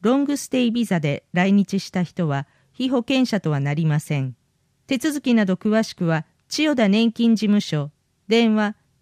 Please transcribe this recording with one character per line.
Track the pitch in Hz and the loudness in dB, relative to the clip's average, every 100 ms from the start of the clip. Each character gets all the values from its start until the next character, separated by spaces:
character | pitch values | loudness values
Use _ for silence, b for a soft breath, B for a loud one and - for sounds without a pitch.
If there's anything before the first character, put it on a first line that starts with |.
ロ | 208 269 | 0 0
ン | |
グ | 285 285 | 0 -4
ス | - | -4
テ | 254 | -2
イ | 240 | 0
ビ | 233 214 | 0 -2
ザ | 175 | -2
で | 147 143 - | -2 -6 -4
来 | 175 180 | -2 2
日 | 202 190 196 | 2 2 -4
し | - | -4
た | 185 | -4
人 | 175 - 160 | -4 -2 -2
は | 139 135 b b | -4 -6 b b
被 | - 254 | -6 -2
保 | 262 | -2
険 | 233 262 247 | 0 0 0
者 | 202 | 0
と | 160 | -2
は | 143 | -2
な | 143 | -2
り | 147 | 0
ま | 160 151 | 0 0
せ | - 147 | -2 -4
ん。 | 131 - _ _ _ _ - | -4 -10 _ _ _ _ -6
手 | 262 | -4
続 | 311 285 | -2 -4
き | 254 | 0
な | 233 | 2
ど | 190 | 2
詳 | 180 214 220 | 0 0 0
し | 214 | 0
く | - 170 | -4 -2
は、 | 156 - _ _ | -2 -4 _ _
千 | - | -2
代 | 311 | 0
田 | 254 208 | 2 2
年 | 208 233 | 4 2
金 | - 233 220 | 2 2 2
事 | 208 | 2
務 | 208 | 2
所、 | - 151 143 - _ _ - | 0 -4 -4 -10 _ _ 0
電 | 226 233 | 2 4
話 | 214 208 - _ _ | 2 0 -4 _ _